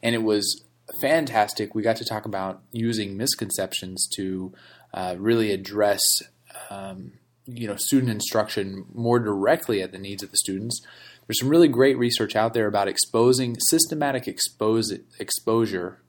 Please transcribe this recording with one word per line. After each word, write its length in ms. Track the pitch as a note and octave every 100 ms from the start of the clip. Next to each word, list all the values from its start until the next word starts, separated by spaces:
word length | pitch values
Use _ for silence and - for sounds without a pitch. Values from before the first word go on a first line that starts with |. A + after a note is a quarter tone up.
and 100 | A#2
it 80 | A#2
was 420 | A2 G#2 G2 - _ _ - -
fantastic. 720 | C3+ D#3+ D3 A2+ G#2 - G#2
We 80 | A2
got 140 | G#2+ A2
to 100 | A2+
talk 200 | A2 G#2+
about 360 | G2 F#2+ F#2 _
using 460 | A#2 A#2 A2 G2+ G2
misconceptions 880 | B2+ - G2+ - F#2 - F#2 F#2 - -
to, 380 | F#2+ F#2+ F#2 - - - -
uh, 220 | - F#2 F2+
really 340 | G#2 A#2 G#2+
address, 480 | G2 F#2+ G#2 G#2 G2 - - - _ _ - -
um, 440 | G2 G2 F#2+ B2 - _ _ -
you 200 | A#2+ A2+
know, 80 | G2+
student 360 | - C#3 B2+
instruction 760 | G#2+ - A2 G#2 - G2 G2 F#2
more 260 | - A#2 A#2+
directly 640 | A2+ G2+ G2+ E3 - G#2+
at 100 | F#2
the 60 | F#2+
needs 240 | G2 G2
of 80 | F#2+
the 80 | -
students. 420 | - F#2+ A2+ - - - - - _
There's 140 | A#2
some 100 | B2+
really 180 | D#3+ E3
great 300 | B2 C3+ B2+
research 380 | A#2+ A#2 G#2+ G#2+
out 180 | A2+
there 140 | A#2 G#2+
about 200 | G2+ G2
exposing, 720 | - - A#2 A#2+ B2+ B2 A#2 -
systematic 580 | E3 D#3+ D#3 C#3+ C3 -
expose-, 720 | - - _ G#2+ A2+ A2+ G2 - -
exposure. 760 | - - - A2+ A2 F#2+ F2 -